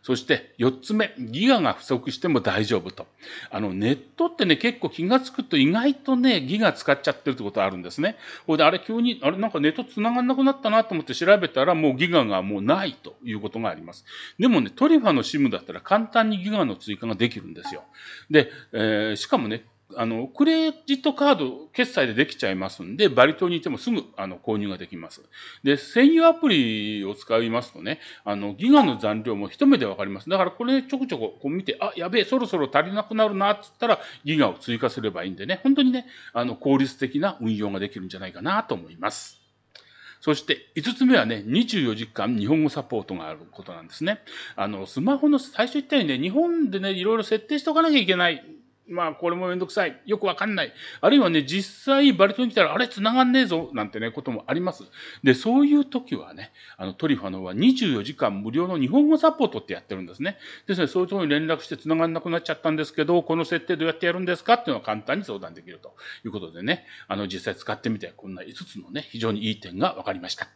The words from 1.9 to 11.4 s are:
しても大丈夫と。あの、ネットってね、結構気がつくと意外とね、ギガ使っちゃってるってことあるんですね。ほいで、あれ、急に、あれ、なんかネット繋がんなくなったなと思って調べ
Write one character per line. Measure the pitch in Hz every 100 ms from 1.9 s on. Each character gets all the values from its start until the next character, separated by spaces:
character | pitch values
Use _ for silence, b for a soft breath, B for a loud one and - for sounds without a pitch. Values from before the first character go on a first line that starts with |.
| 127 139
し | -
て | 180
も | 135
大 | 101 95
丈 | 107 104
夫 | 87
と。 | - - _ B B B
あ | 98
の、 | 104
ネ | 92 107
ッ | 143
ト | - - 330
っ | -
て | 196
ね、 | 151
結 | 233 247
構 | 165
気 | - 180
が | 254
つ | 254
く | -
と | 226 160
意 | 135
外 | 202 269 277
と | - 254
ね、 | 254 208
ギ | 131 208
ガ | 214
使 | - -
っ | 139
ち | -
ゃ |
っ | 139
て | -
る |
っ | 131
て |
こ | 101
と | 104
あ | 98
る | 95
ん |
で | 87
す | 107
ね。 | 175 220 B B -
ほ |
い | 156
で、 |
あ | 156
れ、 | 180
急 | - 226
に、 | 240 233
あ | 135
れ、 | 185
な | 214
ん |
か | 165
ネ | 147
ッ | 156
ト |
繋 | - - 220
が | 240
ん | 247
な | 262
く |
な | 269
っ | 277
た | 226
な | 220
と | 220
思 | 170
っ | 143
て | 127
調 | 175
べ | 202